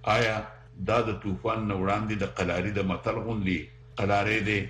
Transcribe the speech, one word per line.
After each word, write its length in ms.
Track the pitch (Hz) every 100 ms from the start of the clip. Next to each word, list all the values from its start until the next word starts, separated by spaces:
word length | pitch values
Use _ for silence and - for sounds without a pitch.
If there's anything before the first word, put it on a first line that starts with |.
| -
آیا 220 | 110 113 110 107 - - - 95
دا 100 | 117 113
د 120 | 98 104
طوفان 340 | 92 113 113 107
نه 80 | 95
وړاندې 380 | 95 104 107 107
د 20 | 95 -
قلارې 340 | 90 87 95 101
د 20 | 95
متل 300 | 87 - 95 113
غوندې 320 | 110 95 85 - - - -
قلارې 400 | 101 101 101 110 101
دی 120 | 104 -